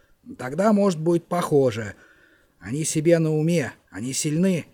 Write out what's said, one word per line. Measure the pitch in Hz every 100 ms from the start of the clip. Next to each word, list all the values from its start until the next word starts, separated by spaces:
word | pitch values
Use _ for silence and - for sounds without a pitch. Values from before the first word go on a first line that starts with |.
| _ _ - -
Тогда, | 123 151 214
может, | 202 202 156
будет | 160 170 -
похоже. | 175 - 143 131 110 104 - - _ _ _ _ _ 95
Они | 143
себе | 156 160 165 170
на | 156
уме, | 156 160 170 113 - _
они | - 123
сильны | 131 156 156 190 165 -